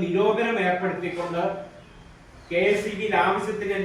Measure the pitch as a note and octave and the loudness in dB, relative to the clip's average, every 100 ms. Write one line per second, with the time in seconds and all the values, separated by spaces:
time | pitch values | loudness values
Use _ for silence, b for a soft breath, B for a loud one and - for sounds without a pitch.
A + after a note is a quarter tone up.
0 | E3+ F3+ A3 G#3+ A#3 G3+ F3+ F3+ F#3 E3 | 2 2 4 4 2 2 0 0 -2 -4
1 | F3 E3+ E3+ E3+ G3 - - - - - | -4 -4 -4 -2 -2 -4 -10 -16 -20 -20
2 | - - - - - E3+ G3 G#3 G#3+ G3 | -20 -20 -20 -20 -4 2 2 2 -2 -4
3 | G#3+ F#3 F3+ G3+ A3 - F#3+ G3 | 0 2 2 0 -2 -4 -2 -2